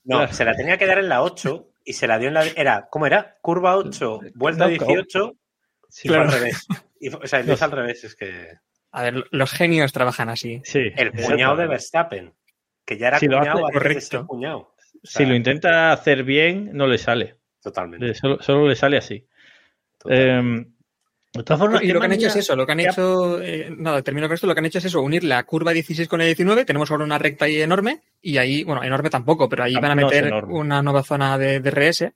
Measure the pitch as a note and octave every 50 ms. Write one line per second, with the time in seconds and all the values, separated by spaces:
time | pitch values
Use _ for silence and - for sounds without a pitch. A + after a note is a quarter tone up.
0 | - B2+ C3 B2+ C#3+ B2 - - B2+ A2+ A2+ - C3 D#3 F3+ F#3 G3+ F#3+ F#3 G3
1 | G3 F#3 D3 B2 C#3 F3 F3 - - C#3 C#3+ F3 - _ _ _ - - - -
2 | - A#2 A2+ A2 A#2+ C3+ D#3 D#3+ D#3 D#3+ D#3+ E3 D3 C3+ A2+ G2+ - - - D3+
3 | D#3 C#3 D3 G#3 G3+ - _ _ - - E3+ F3+ F3+ F#3 F#3 G3 F#3+ - - -
4 | C#3+ A#2 A2 G#2+ G2+ G2+ - A#2+ B2+ D#3 E3 E3 E3+ F3 E3+ D#3 - A#2+ C#3+ F#3
5 | F#3+ - - F#3+ G3+ A#3+ - _ _ _ _ _ _ _ _ _ _ _ - -
6 | - C#3 D#3+ D#3 D#3 D3 C3+ B2 A#2+ A#2+ B2 - - - G3 - _ _ _ -
7 | C#3 C3 B2 - - - D3+ C3+ B2 D3+ D3 - D#3+ D3+ D3 C3+ A#2+ A#2+ A#2+ -
8 | - G#2+ - - G#2 F#2+ F#2 F2+ F2 E2 E2+ _ _ _ _ _ _ _ - C3+
9 | B2 A#2+ B2 B2+ B2 - - C#3 C3 - - - F3 E3+ E3+ D#3+ D3 C3+ - C3+
10 | B2+ B2 B2 - A#2+ A2+ A#2 - - A#2+ A#2 B2+ C3+ - - C#3+ B2+ G#2 - -
11 | B2+ G#2+ A2+ A2 A2+ A#2+ - - C3 C3 C#3+ D#3+ E3+ D#3+ C#3+ A#2+ - - - D#3+
12 | E3+ E3 - F#2+ F2+ E2+ _ _ _ _ _ _ _ _ _ _ - - A2 G2+
13 | A#2 B2 C3+ D3+ D3+ C#3+ C3 C3+ D3 D3 D3+ E3+ E3 D3 C#3 C#3+ C3 C#3+ D3+ C#3+
14 | - - - B2+ A#2+ - - A#2+ B2+ D3+ D#3 A2+ - _ _ _ _ _ _ -
15 | _ - - - C#3+ C3 B2+ A#2+ A2+ B2+ C#3 D3+ D#3+ F3 E3 E3 E3 D#3+ D3+ -
16 | - D#3+ C#3+ C3 C3 C3 C3+ D3 D#3 E3+ F3+ G3 G#3 G#3 D#3 C#3+ C#3 C3+ B2 A2
17 | - - A#2 B2 G#2 - - _ _ _ _ _ - G#2 - F#2+ F2+ F2 E2+ F2
18 | B2 A#2+ A2 - - C3+ C3+ - - - C#3 C#3+ D3 C#3+ C3 - - C#3 C#3+ B2
19 | - - - - - _ _ _ _ - _ _ _ _ _ _ _ _ _ _
20 | - - - C3 C3 C3 B2+ B2+ B2 B2 A#2+ A#2 A#2+ A#2+ _ _ _ _ _ _
21 | _ _ _ _ _ _ - A#2+ A#2+ - D#3+ D3 F#3+ G#3 A3+ G#3 - F3+ F#3 F3
22 | E3 F3+ F#3+ G#3+ A3+ G#3+ G#3+ G#3 G3 - C#3+ C3 C3 C3+ D3+ D#3+ F3 F3 F#3 F#3
23 | F#3 F#3 F#3 F#3 F3+ F3 F3 F3 F3+ F3 E3 D#3 D3 - E3 - E3 E3 D3+ C#3
24 | C3 - C3+ D3 D3+ D#3 D#3+ E3+ - F#3+ E3 D#3+ D#3 D#3+ - F#3 E3+ F#3+ E3+ D#3+
25 | C3 C#3 D#3 E3+ F3 D#3 - F3+ F3+ - - D#3+ E3 E3+ E3+ E3 D#3 - E3 D#3
26 | E3+ D#3+ - E3 E3 E3 E3 D#3+ F3 F#3 G#3+ A#3 C4 - D3 C#3+ D3+ C#3+ D3+ D3
27 | D3+ D3+ D3 D3 D3 D3+ C#3+ - D3+ D3 D3+ D3+ D#3 D#3+ F3+ G3 G3 A#3 D4 E4
28 | _ _ _ _ - F#3+ C#3+ C3+ B2+ C3 C3+ D3 D#3 D#3+ D3 B2+ B2+ C3 C3 C#3
29 | C#3 C3+ - C3 A#2 B2+ E3 D#3+ C#3+ A#2+ - B2 B2 B2 B2+ B2 C3 C#3+ C#3+ C#3+
30 | C#3+ C3+ C3+ C#3+ C#3+ D3 - - - - F3 E3 D3+ D3 C#3+ C#3 C#3 C#3+ C#3 C#3
31 | C3+ - D3+ C#3+ C#3 C3+ C3+ C3+ C3+ C3+ C3+ C3+ C3 C#3 C3+ C#3 C#3+ D#3+ E3+ -
32 | E3+ - _